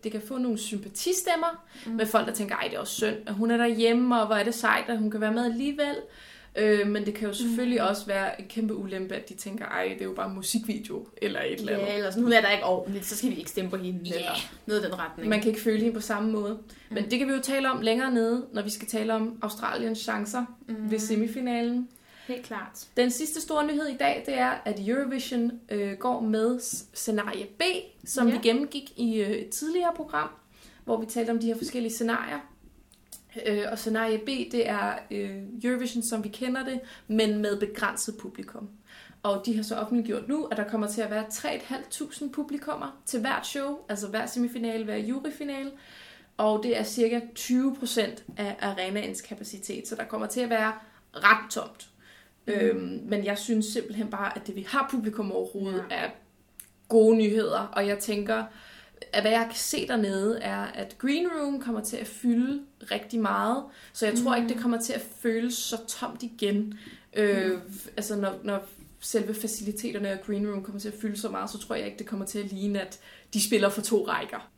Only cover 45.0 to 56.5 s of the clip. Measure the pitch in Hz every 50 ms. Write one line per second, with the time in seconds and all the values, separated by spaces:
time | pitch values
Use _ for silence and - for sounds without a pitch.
45 | 208 214 254 269 269 302 294 - 294 285 277 269 269 277 277 - - - - -
46 | - - - - - _ _ - 214 214 214 214 214 247 233 220 214 214 - 247
47 | 233 226 240 240 233 - - - - - 247 254 262 269 262 - 254 240 - 233
48 | 214 196 - - - - - - 208 202 - - - 202 196 190 185 190 196 208
49 | 208 92 - - - - 214 - 208 - - 196 196 - 202 - - - 220 214
50 | 220 220 - 214 220 214 - 247 247 233 233 220 220 214 220 - - - - -
51 | _ _ - - 160 202 220 220 - - - - - - - - - - _ _
52 | - - - - - _ _ _ _ - 208 202 - 185 180 185 185 175 185 220
53 | - - 208 202 196 196 202 202 - - 233 214 214 - - 240 - - 214 208
54 | 214 202 - 196 202 - - 208 - - 185 196 190 - - 285 269 269 - 247
55 | 214 214 208 - 208 196 185 185 185 - - 202 196 190 190 185 - - - 170
56 | - - - - - _ _ _ _ _